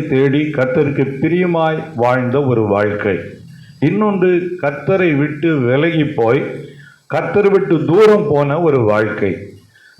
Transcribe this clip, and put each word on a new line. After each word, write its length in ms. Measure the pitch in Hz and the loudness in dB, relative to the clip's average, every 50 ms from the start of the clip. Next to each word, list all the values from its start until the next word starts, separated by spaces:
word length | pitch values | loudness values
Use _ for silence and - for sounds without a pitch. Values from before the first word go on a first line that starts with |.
| - - | 0 0
தேடி 300 | 135 131 139 139 131 147 151 151 143 131 | 0 2 2 2 2 0 -2 -2 -2 -2
கர்த்தருக்கு 480 | 131 127 247 - 214 - 147 - 135 135 139 135 | -2 0 0 0 0 0 0 -2 -2 -2 -2 -2
பிரியமாய் 580 | 147 160 170 180 185 175 170 160 160 160 160 156 - - - | -2 0 0 0 0 0 0 0 0 0 -2 -4 -6 -8 -4
வாழ்ந்த 400 | 117 117 123 127 127 127 120 120 143 147 127 | -2 0 2 2 0 0 0 0 0 0 0
ஒரு 140 | 123 113 110 101 101 | 0 0 2 2 2
வாழ்க்கை. 420 | 101 104 104 104 104 104 104 92 85 - - - - - - - - - - - - 131 151 | 2 2 0 -2 -2 -2 -2 -2 -4 -6 -10 -16 -18 -20 -20 -20 -20 -20 -20 -6 -2 -2 0
இன்னொன்று, 440 | 185 208 214 208 196 185 180 185 180 170 175 - - - - | 0 0 0 0 0 2 2 2 2 0 -2 -4 -6 -4 -4
கர்த்தரை 460 | 143 143 - - - 190 190 185 170 147 135 | -4 -4 -4 -2 -2 0 2 2 2 2 0
விட்டு 300 | 147 147 151 147 160 165 160 139 123 120 | 0 -2 -2 -2 -2 0 0 0 0 0
விலகி 380 | 127 139 156 170 160 160 147 127 - - | 2 2 0 0 0 0 -2 -2 0 0
போய் 220 | 113 113 127 147 - - - - - - - - - - - _ _ - - | 0 2 2 0 -2 -4 -8 -12 -14 -16 -20 -20 -20 -20 -20 _ _ -6 -6
கர்த்தரை 360 | 156 - - - 202 202 202 | -4 -4 -2 0 0 2 4
விட்டு 240 | 196 190 190 - 175 151 131 127 | 2 2 2 0 0 0 2 2
தூரம் 360 | 165 202 220 214 208 196 160 143 | 4 6 6 6 6 4 2 0
போன 260 | 151 143 143 143 143 170 175 | 0 0 2 0 0 0 2
ஒரு 140 | 160 135 131 117 104 | 2 2 2 2 2
வாழ்க்கை. 420 | 104 107 110 104 107 - 104 98 90 - - - - - - _ _ _ - - _ | 2 2 0 -2 -2 -4 -4 -4 -4 -6 -10 -16 -20 -20 -20 _ _ _ -20 -14 _